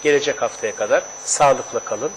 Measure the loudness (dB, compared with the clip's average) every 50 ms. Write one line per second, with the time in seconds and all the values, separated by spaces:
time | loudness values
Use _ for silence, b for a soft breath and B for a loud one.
0 | 4 4 4 4 2 0 -4 -2 -4 -6 -4 -4 -6 -6 -4 -4 0 2 2 0
1 | 0 -2 -16 -12 -6 -6 0 4 6 4 4 4 0 -4 -6 -6 -4 -4 -6 -4
2 | -4 -6 -6